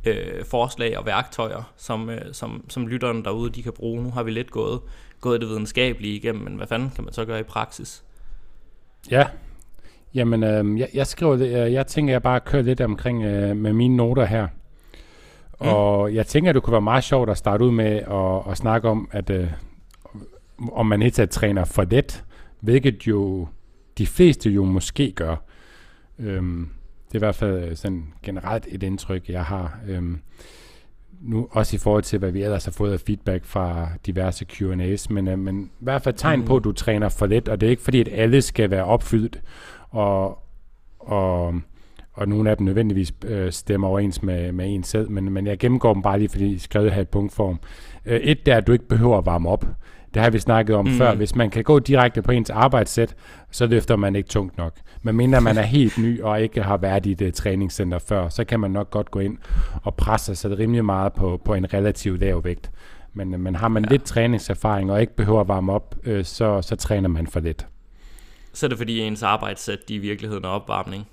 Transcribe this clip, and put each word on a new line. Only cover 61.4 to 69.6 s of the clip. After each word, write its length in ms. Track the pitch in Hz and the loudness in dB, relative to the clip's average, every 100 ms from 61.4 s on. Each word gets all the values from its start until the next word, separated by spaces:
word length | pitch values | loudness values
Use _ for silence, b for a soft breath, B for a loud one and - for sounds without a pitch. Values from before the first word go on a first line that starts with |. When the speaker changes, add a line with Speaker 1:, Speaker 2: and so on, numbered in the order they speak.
Speaker 2:
på 80 | - | 0
en 200 | 98 92 | 0 0
relativt 460 | 98 104 - 104 90 | 0 0 0 -2 0
lav 240 | 95 87 | 0 0
vægt. 280 | 85 87 - B B B B | -2 -6 -8 B B B B
Men, 280 | 104 95 90 | -8 -6 -4
men 140 | 92 | -2
har 120 | 87 113 | 0 2
man 160 | 110 | 2
Speaker 1:
Ja. 60 | 107 | 4
Speaker 2:
lidt 140 | 139 | 4
træningserfaring 880 | - 117 117 117 - 113 110 101 95 | 4 2 4 2 -2 0 2 2 2
og 100 | 101 | 2
ikke 140 | 117 | 2
behøver 260 | - 104 110 | 2 4 4
at 60 | 98 | 4
varme 260 | 95 92 | 2 2
op, 220 | 104 - - | 0 -2 -8
øh, 220 | 120 101 | -2 -2
så, 360 | 90 - 110 101 | -4 0 0 0
så 140 | 90 | -2
træner 340 | 110 - 104 95 | -4 0 0 2
man 180 | 82 80 | 0 -2
for 120 | 85 | -2
lidt. 280 | 80 80 - - - b b b b b b | -4 -6 -10 -16 -20 b b b b b b
Speaker 1:
Så 100 | - | -4
er 20 | 139 | -4
det 100 | 117 | -2
fordi, 220 | 117 113 | -4 -2
ens 240 | 110 104 | -4 -2
arbejdssæt, 640 | 107 110 101 98 | 0 0 -2 -8